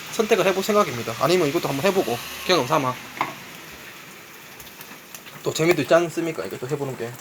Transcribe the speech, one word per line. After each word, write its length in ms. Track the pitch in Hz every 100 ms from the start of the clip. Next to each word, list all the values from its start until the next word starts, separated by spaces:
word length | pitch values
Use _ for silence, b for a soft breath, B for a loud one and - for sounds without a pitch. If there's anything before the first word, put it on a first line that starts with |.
| -
선택을 320 | - 214 202 190
해볼 160 | 185
생각입니다. 500 | 196 208 180 120 117 113
아니면 280 | 139 180 151
이것도 200 | 160 143
한번 160 | 139 180
해보고 320 | 190 147 120 - - -
경험 180 | 175 127
삼아. 300 | 160 127 123 - - - - - - - - - - - - - - - - - - - - - - - -
또 100 | 151
재미도 300 | - 165 175
있지 100 | 139
않습니까? 500 | 165 170 170 165 160 -
이게 120 | 113
또 100 | 127
해보는 300 | 143 139 117
게. 140 | 113 123